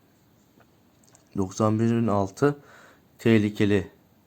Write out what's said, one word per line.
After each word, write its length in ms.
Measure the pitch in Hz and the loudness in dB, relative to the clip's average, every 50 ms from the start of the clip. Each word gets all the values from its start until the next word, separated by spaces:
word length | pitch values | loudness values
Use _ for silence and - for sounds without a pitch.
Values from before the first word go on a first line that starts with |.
| _ _ _ _ _ _ _ _ _ _ _ _ - _ _ _ _ _ _ _ _ _ _ - _ _ _ 98 | _ _ _ _ _ _ _ _ _ _ _ _ -20 _ _ _ _ _ _ _ _ _ _ -20 _ _ _ -6
Doksan 420 | 95 92 - - 113 107 107 107 | -6 -6 -4 -2 -2 0 0 0
birin 280 | 117 113 117 117 117 110 | 0 0 0 0 0 0
altı 520 | 101 101 98 95 - - 139 147 147 147 - - - - - - - _ _ _ _ _ | 0 -2 -2 -4 -4 -2 -2 -2 -2 -4 -10 -20 -20 -20 -20 -20 -20 _ _ _ _ _
tehlikeli 720 | - 117 113 110 104 104 104 - 110 101 104 98 87 - - _ _ _ _ _ _ | 2 4 4 4 2 0 -2 -2 0 0 2 0 -2 -4 -12 _ _ _ _ _ _